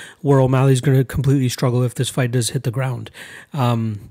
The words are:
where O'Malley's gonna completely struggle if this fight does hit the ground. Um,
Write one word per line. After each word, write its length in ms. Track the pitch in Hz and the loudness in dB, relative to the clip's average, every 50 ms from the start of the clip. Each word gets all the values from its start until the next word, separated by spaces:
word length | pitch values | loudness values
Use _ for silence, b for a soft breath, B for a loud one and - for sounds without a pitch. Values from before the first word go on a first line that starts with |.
| B B B B | B B B B
where 180 | B 139 143 135 | B 2 4 4
O'Malley's 420 | 131 127 135 131 131 139 135 123 | 4 4 4 4 4 4 4 2
gonna 220 | 120 147 131 135 131 | 2 2 2 2 2
completely 460 | - - - 120 139 139 143 131 123 | 0 -2 -2 0 2 2 2 2 0
struggle 340 | - - - 127 120 123 123 | -2 -2 -2 0 0 0 0
if 140 | 120 - | -2 -2
this 120 | - 127 - | -4 -6 -4
fight 220 | - 151 131 120 | -2 -2 -2 -2
does 200 | 113 127 113 - | 0 -2 -2 -2
hit 120 | - 135 - | -4 -4 -4
the 80 | 127 | -4
ground. 400 | 104 131 131 131 123 117 110 - - B B B B B B B B | -4 -4 -4 -4 -6 -8 -10 -14 -16 B B B B B B B B
Um, 560 | 151 123 120 120 117 113 110 107 101 - - | -2 0 0 2 0 -2 -4 -6 -8 -10 -10